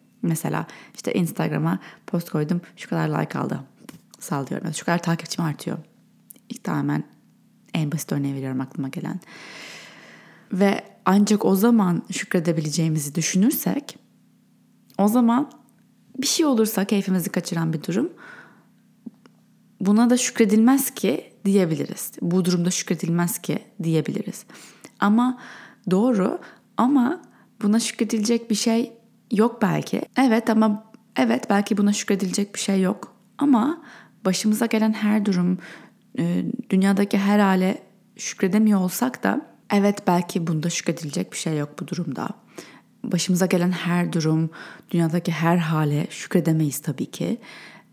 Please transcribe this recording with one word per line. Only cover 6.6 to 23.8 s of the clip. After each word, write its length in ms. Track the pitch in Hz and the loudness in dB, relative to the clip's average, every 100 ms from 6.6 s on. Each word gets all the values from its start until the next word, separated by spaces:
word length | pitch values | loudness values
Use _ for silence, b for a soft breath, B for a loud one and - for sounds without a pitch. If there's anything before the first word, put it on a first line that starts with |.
tamamen 400 | - 151 143 151 - _ _ _ _ _ _ 175 | -6 -4 -2 -4 -6 _ _ _ _ _ _ -4
en 160 | 151 | -2
basit 200 | 151 - | -4 -4
örneği 240 | 147 139 135 | -4 -4 -4
veriyorum 260 | 135 131 | -6 -6
aklıma 260 | 131 - 135 | -6 -6 -8
gelen. 320 | - - 180 - B B B B B B B B B B B B | -6 -8 -8 -12 B B B B B B B B B B B B
Ve 320 | 185 196 - - - - | 0 2 0 -4 -6 2
ancak 400 | 196 202 208 190 | 4 6 4 4
o 100 | 190 | 4
zaman 480 | 226 233 185 170 - | 4 4 4 0 -4
şükredebileceğimizi 1040 | 180 - 185 165 160 156 147 160 156 143 - | -8 -2 -2 0 0 -2 0 0 0 -2 -4
düşünürsek, 840 | 156 185 220 - - 269 - - _ _ _ _ _ _ _ _ _ - | -2 2 2 2 -2 -4 -6 -16 _ _ _ _ _ _ _ _ _ 0
o 100 | 202 | 2
zaman 440 | 240 233 240 285 - _ _ _ _ _ 254 | 4 4 2 0 -8 _ _ _ _ _ -6
bir 100 | 254 | -2
şey 180 | - 311 | 2 2
olursa 400 | 233 214 202 196 | 4 2 0 0
keyfimizi 440 | 202 190 185 175 | 0 0 -2 -2
kaçıran 440 | - 170 170 165 | -4 -4 -2 -2
bir 100 | 156 | -2
durum, 260 | - 180 330 - B B B B B B _ _ - _ - _ _ _ _ - | -4 -2 -2 -6 B B B B B B _ _ -20 _ -20 _ _ _ _ -4
"Buna 280 | 180 208 233 | 2 4 4
da 80 | 247 | 4
şükredilmez 760 | - - 220 220 226 269 - | 2 2 4 6 6 4 0
ki." 380 | - 190 143 - _ 202 | -2 -2 -2 -4 _ 0
diyebiliriz. 680 | 196 175 151 - - - - | 2 2 0 -4 -8 -12 -6
"Bu 240 | 175 180 180 | -2 0 2
durumda 260 | 175 175 | 0 0
şükredilemez 680 | - - 170 165 170 175 - | -2 -2 -4 -2 0 0 -4
ki." 180 | - 156 - - | -6 -6 -6 -8